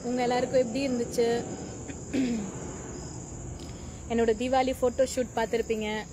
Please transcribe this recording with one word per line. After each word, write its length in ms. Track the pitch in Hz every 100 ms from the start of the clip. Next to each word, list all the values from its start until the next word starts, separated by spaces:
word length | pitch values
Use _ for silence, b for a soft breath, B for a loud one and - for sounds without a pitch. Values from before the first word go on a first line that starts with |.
உங்க 180 | 240 247
எல்லாருக்கும் 380 | 240 247 262 262
எப்படி 280 | 247 233 277
இருந்துச்சு? 560 | 247 233 - 233 233 240 - - - - - - 269 254 233 196 - - - - - - - - - - - B B B B -
என்னோட 240 | 233 226 214
தீபாவளி 360 | 247 262 262 254
photo 260 | 247 240 262 -
shoot 200 | 247 -
பார்த்துருப்பீங்க 720 | 226 233 226 220 214 214 208